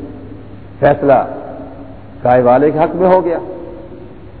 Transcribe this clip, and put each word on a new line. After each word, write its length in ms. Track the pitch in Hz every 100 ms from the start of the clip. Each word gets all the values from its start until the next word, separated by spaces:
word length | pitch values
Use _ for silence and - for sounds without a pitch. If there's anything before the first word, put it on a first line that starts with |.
| - - - - - - - -
فیصلہ 340 | 139 143 139 123 98 - - - - - - - - -
گائے 180 | 120 127
والے 300 | 123 127 151
کے 80 | 151
حق 160 | 160 175
میں 120 | 185
ہو 180 | 185 170
گیا۔ 120 | 165 - - - - - - - - - -